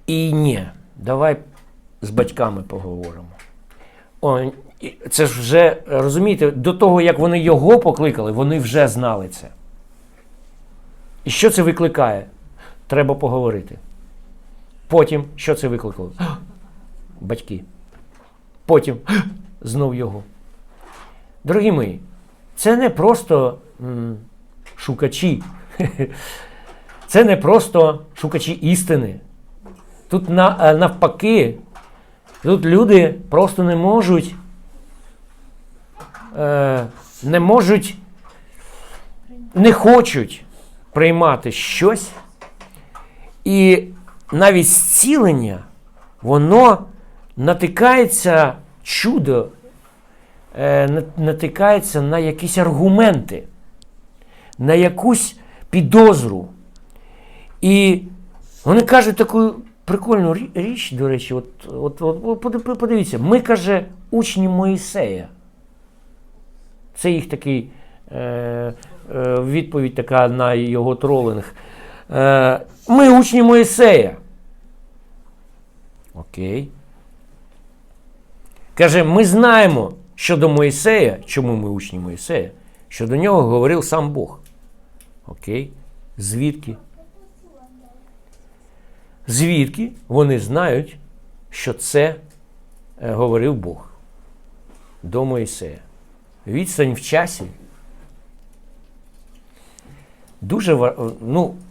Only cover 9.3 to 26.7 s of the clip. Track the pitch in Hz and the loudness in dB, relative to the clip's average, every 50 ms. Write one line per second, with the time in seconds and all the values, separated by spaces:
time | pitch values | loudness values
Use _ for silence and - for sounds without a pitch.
9.3 | - - - - - - - - - - - - - - - - _ _ _ - | -16 -18 -20 -20 -20 -20 -20 -20 -20 -20 -20 -20 -20 -20 -20 -20 _ _ _ -20
10.3 | - - - - - - - - - - - - - - - - - - - 131 | -20 -20 -20 -20 -20 -20 -20 -20 -20 -20 -20 -20 -20 -20 -20 -20 -20 -14 -10 -8
11.3 | 120 - 202 220 214 185 170 165 165 175 170 147 - 151 131 113 104 98 107 - | -4 0 0 2 2 2 0 0 0 0 -2 -2 0 0 0 0 -2 -6 -10 -14
12.3 | - - - - - - - - - - - - 135 143 143 131 139 139 151 127 | -20 -20 -20 -20 -20 -20 -20 -20 -20 -20 -10 -4 -2 -2 0 0 -2 -4 -4 -4
13.3 | 123 131 123 117 110 98 - - - - - - - - - - - - - - | -2 -2 -2 -4 -4 -6 -10 -14 -20 -20 -20 -20 -20 -20 -20 -20 -20 -20 -20 -20
14.3 | - - - - - - - - - - - - 165 170 143 156 156 147 139 - | -20 -20 -20 -20 -20 -20 -20 -20 -20 -20 -8 0 2 2 2 2 0 -6 -6 -8
15.3 | - - - 156 147 151 - 127 120 113 - 107 95 - 92 90 - - 175 165 | -14 -10 -4 -4 -4 -2 -4 -6 -6 -6 -8 -10 -12 -12 -14 -14 -10 -8 -8 -8
16.3 | 139 - - - - - - - - - - - - - - - - - - 95 | -8 -12 -14 -20 -20 -20 -20 -20 -20 -20 -20 -20 -20 -20 -20 -20 -20 -18 -10 -10
17.3 | 117 113 - - 104 90 95 - - - - - - - - - - - _ _ | -10 -10 -10 -14 -14 -14 -14 -18 -20 -20 -20 -20 -20 -20 -20 -20 -20 -20 _ _
18.3 | _ _ _ _ _ - _ - 165 147 - 147 120 113 - - 208 202 156 196 | _ _ _ _ _ -18 _ 0 2 2 2 -2 -8 -8 -6 -4 -2 -2 -2 -4
19.3 | - - - - - - - 113 113 143 143 131 123 123 123 110 101 104 101 - | -12 -16 -20 -20 -20 -16 -12 -8 -6 -4 -4 -4 -4 -6 -8 -8 -10 -14 -16 -20
20.3 | - - - - - - - - - _ - - - - - - - - - - | -20 -20 -20 -20 -20 -20 -20 -20 -20 _ -20 -20 -20 -20 -20 -20 -20 -20 -20 -20
21.3 | - - - 143 175 208 208 220 180 143 113 101 87 - - - - - _ _ | -20 -14 -6 -2 -2 0 2 2 0 0 -2 -4 -8 -12 -18 -20 -20 -20 _ _
22.3 | _ _ - - - - - 214 233 240 262 - - 156 160 220 233 233 - - | _ _ -20 -20 -14 -2 0 2 2 2 0 -2 -2 2 2 2 2 0 0 0
23.3 | 165 143 131 123 123 131 _ - _ - 123 123 123 120 117 117 113 110 113 - | 0 2 2 0 -4 -8 _ -20 _ -16 -12 -10 -10 -8 -8 -10 -10 -14 -16 -20
24.3 | - - _ _ - - - - - - - - 123 - 147 135 139 - 180 175 | -20 -20 _ _ -20 -20 -20 -20 -20 -14 -10 -10 -6 -4 -4 -6 -4 -4 -4 -4
25.3 | 143 - - - - - - - - - 190 - - - 202 - - - - - | -4 -4 -8 -14 -20 -20 -20 -18 -10 -8 -8 -6 -6 -6 -8 -8 -8 -16 -18 -18
26.3 | - - - - - - - - | -18 -18 -20 -20 -20 -20 -20 -20